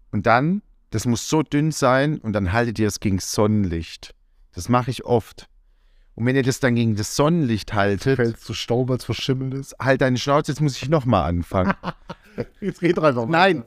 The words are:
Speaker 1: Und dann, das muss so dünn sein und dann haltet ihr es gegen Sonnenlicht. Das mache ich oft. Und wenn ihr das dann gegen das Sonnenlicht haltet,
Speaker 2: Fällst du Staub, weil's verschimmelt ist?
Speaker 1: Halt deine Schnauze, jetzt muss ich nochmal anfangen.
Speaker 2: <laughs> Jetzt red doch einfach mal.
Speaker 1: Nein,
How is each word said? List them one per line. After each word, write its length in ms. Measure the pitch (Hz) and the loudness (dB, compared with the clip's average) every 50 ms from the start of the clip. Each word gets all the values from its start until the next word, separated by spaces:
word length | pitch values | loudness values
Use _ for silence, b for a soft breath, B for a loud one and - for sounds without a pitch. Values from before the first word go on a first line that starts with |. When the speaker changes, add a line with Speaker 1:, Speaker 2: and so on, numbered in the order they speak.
| _ _ | _ _
Speaker 1:
Und 160 | - 107 90 113 | -6 0 2 4
dann, 340 | 113 123 143 160 190 208 - _ _ _ _ _ | 4 4 4 2 0 -2 -4 _ _ _ _ _
das 140 | - 107 - | -6 -2 0
muss 220 | 123 117 104 - - | 0 0 -2 -2 0
so 140 | 151 160 | 0 0
dünn 300 | 147 - - 147 151 160 | 0 0 0 0 0 0
sein 480 | 151 - 143 127 127 131 139 151 160 - | 0 0 2 2 4 4 2 2 0 -2
und 140 | - 110 98 | -4 -4 -2
dann 200 | 104 98 87 101 | 0 0 0 2
haltet 260 | 117 120 117 104 107 | 0 0 0 0 0
ihr 80 | 107 104 | 0 0
es 120 | - - | 0 -2
gegen 200 | - 110 95 90 | -2 -2 0 -2
Sonnenlicht. 960 | - - - - 104 107 107 107 101 90 85 82 82 - - - - - - _ _ _ _ _ - _ _ | -2 -4 0 0 2 2 2 2 0 0 -2 -4 -6 -8 -12 -18 -20 -20 -20 _ _ _ _ _ -20 _ _
Das 160 | 90 90 - | -10 -2 0
mache 220 | 120 123 123 135 | 0 0 0 -2
ich 120 | 120 - - | -6 -6 -2
oft. 460 | - 123 127 - - - - - - _ _ _ _ _ _ _ _ _ _ _ _ _ | 0 0 0 0 -4 -10 -20 -20 -20 _ _ _ _ _ _ _ _ _ _ _ _ _
Und 120 | - 113 123 | -4 -2 0
wenn 80 | 131 | 2
ihr 80 | 139 127 | 2 2
das 160 | 135 127 - | 0 0 0
dann 160 | - 123 120 | 0 0 2
gegen 200 | 117 117 113 107 | 2 2 0 0
das 200 | 101 104 - - | -2 -4 -4 0
Sonnenlicht 580 | - 143 156 175 170 147 120 113 101 - - - | 0 2 2 2 2 2 0 0 -2 -4 -4 -2
haltet, 440 | 104 98 101 101 95 - 135 135 123 | 0 2 2 0 0 0 0 2 2
Speaker 2:
Fällst 300 | 120 117 110 - - - | 0 0 -2 -6 -10 -12
du 60 | 113 | -10
Staub, 360 | - - - 117 123 131 123 | -8 -4 -2 -2 -2 0 -2
weil's 140 | 127 120 - | -2 -4 -4
verschimmelt 520 | - 110 - - - 131 131 131 131 131 | -6 -6 -4 -2 -2 -2 -2 -4 -6 -8
ist? 200 | 135 139 - - - | -8 -10 -12 -12 -4
Speaker 1:
Halt 220 | - 135 135 123 | 0 0 2 2
deine 160 | 143 127 127 117 | 2 2 0 0
Schnauze, 340 | - 143 139 151 156 - | 0 0 0 0 0 -2
jetzt 100 | 139 139 | -2 -2
muss 180 | 151 147 127 - | 0 -2 -2 -2
ich 60 | - 135 | -2 0
nochmal 400 | 165 151 117 127 113 92 71 85 | 0 0 2 2 2 2 2 0
anfangen. 460 | 87 87 87 - - 95 90 98 - - | 0 -2 -2 -2 -2 0 0 0 -2 -4
Speaker 2:
<laughs> 840 | - 180 - - - - - - _ - 208 - - - _ _ | -6 -12 -12 -12 -14 -18 -18 -18 _ -16 -12 -12 -12 -12 _ _
Jetzt 200 | 208 190 - - | -8 -8 -6 -2
red 160 | 175 170 175 196 | 0 0 2 2
doch 60 | 156 | 2
einfach 240 | 151 127 120 117 131 | 2 2 2 0 0
mal. 40 | |
Speaker 1:
Nein, 320 | 170 165 185 196 170 135 113 | 2 4 4 4 2 0 -4